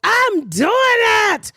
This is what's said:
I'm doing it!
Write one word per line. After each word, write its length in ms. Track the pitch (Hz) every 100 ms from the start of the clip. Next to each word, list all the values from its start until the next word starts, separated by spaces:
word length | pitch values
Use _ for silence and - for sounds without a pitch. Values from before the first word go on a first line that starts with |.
I'm 460 | 349 466 508 392 262
doing 220 | 165 302 494 523 480 453 440 427
it! 200 | 330 -